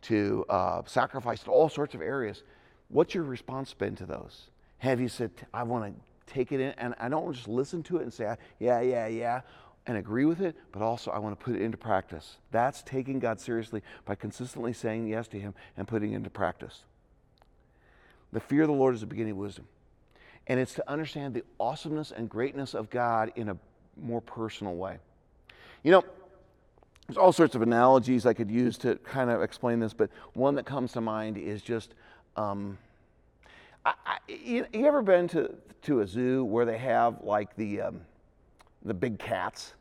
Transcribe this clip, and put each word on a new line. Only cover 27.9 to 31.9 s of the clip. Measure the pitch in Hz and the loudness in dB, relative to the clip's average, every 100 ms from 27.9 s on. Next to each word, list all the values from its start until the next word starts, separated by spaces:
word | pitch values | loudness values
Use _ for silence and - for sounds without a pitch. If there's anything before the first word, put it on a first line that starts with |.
| 131 120 127 113 | 8 6 4 4
I | |
could | 110 110 | 2 0
use | 113 123 110 | 2 2 2
to | 123 104 | 0 0
kind | - 139 127 | -2 -2 2
of | 117 | 2
explain | 101 - 123 117 | 0 -2 0 0
this, | 113 | 0
but | - 98 - - | 0 -2 -2 -16
one | - 131 | 0 2
that | 143 | 2
comes | - 139 123 | -2 -4 -4
to | - | -4
mind | 113 110 110 104 | -4 -4 -4 -6
is | 80 104 | -6 -8
just, | - 117 - | -4 -6 -6